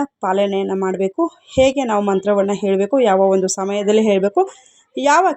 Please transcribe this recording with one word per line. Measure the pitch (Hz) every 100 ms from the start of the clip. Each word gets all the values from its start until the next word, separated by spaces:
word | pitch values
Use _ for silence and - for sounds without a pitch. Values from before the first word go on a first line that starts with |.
ಪಾಲನೆಯನ್ನ | 277 _ 196 190 202 196 196
ಮಾಡ್ಬೇಕು, | 190 190 180 190 190 330
ಹೇಗೆ | - _ - 262 269
ನಾವು | 254 208
ಮಂತ್ರವನ್ನ | 202 196 196 202 196
ಹೇಳ್ಬೇಕು, | 202 202 196 196 277
ಯಾವ | 233 190
ಒಂದು | 190 190 185
ಸಮಯದಲ್ಲಿ | 180 190 202 202 214
ಹೇಳ್ಬೇಕು, | 220 196 196 262 381 - _ _ _ -
ಯಾವ | 269 302 370